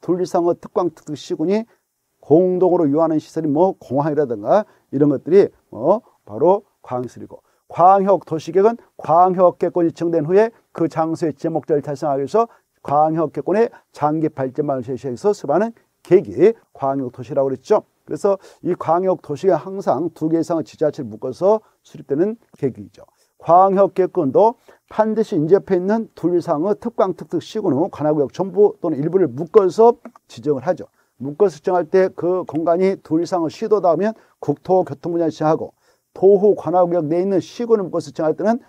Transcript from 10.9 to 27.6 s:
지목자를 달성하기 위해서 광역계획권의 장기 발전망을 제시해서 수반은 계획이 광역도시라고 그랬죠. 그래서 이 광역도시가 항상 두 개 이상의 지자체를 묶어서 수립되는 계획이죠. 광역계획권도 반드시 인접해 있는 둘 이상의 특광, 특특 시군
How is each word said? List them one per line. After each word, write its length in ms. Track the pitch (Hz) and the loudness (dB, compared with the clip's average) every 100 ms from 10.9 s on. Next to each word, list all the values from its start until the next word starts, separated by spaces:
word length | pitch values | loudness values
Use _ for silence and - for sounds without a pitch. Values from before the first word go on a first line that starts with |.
| 160 160 160 165 | -2 -4 -4 -6
지목자를 480 | 135 160 156 - 147 | -4 -6 -4 -2 -2
달성하기 380 | 143 139 156 139 | -4 -6 -4 -4
위해서 260 | 139 214 233 _ _ _ | -2 -2 -2 _ _ _
광역계획권의 880 | - 143 156 160 151 151 151 202 233 - _ | -2 0 2 0 -4 -4 -2 0 0 -4 _
장기 380 | - 147 160 151 | -4 -2 0 -4
발전망을 540 | - 135 127 147 131 | -4 -6 -4 -4 -4
제시해서 500 | 117 127 139 120 208 | -6 -8 -8 -4 -2
수반은 400 | 208 135 165 226 - _ _ | -2 0 0 -2 -6 _ _
계획이 500 | - 180 101 95 202 226 _ | 2 2 2 2 2 2 _
광역도시라고 760 | - 135 139 123 127 120 143 135 | -8 -4 -4 -6 -10 -6 -2 -2
그랬죠. 340 | 131 - 208 - _ | -2 0 -2 -2 _
그래서 340 | - 151 202 190 - _ | -12 -4 -2 -2 -6 _
이 120 | 165 | -6
광역도시가 800 | 175 - 175 185 170 - 143 190 156 | -4 -2 0 0 -2 -4 -4 0 0
항상 540 | 190 190 202 131 165 | -2 -8 -4 -2 -4
두 140 | - 156 | -4 -2
개 100 | 165 | -2
이상의 260 | 151 165 | -2 -4
지자체를 440 | - - 151 147 117 | -6 -4 -4 -4 -10
묶어서 520 | 107 131 120 185 220 _ _ | -10 -10 -2 2 2 _ _
수립되는 540 | _ 156 - 143 202 226 _ - | _ -14 -4 -2 -2 -4 _ -6
계획이죠. 440 | 135 107 98 - - _ _ _ | -6 -6 -18 -20 -20 _ _ _
광역계획권도 1160 | - 175 196 190 190 - 180 180 139 147 220 240 _ _ - | 4 6 6 4 2 0 -2 0 2 4 2 0 _ _ -8
반드시 440 | - 220 214 208 | -2 -2 -2 -2
인접해 420 | 180 156 190 - 185 | 0 2 2 2 -2
있는 320 | 190 226 214 | 0 -2 -4
둘 220 | - 165 175 | -6 -2 -2
이상의 400 | 160 147 190 202 | -2 -2 -2 -4
특광, 360 | 233 - 196 | -4 -2 -2
특특 280 | 170 165 170 | -4 -6 -8
시군 300 | - 214 | -6 -4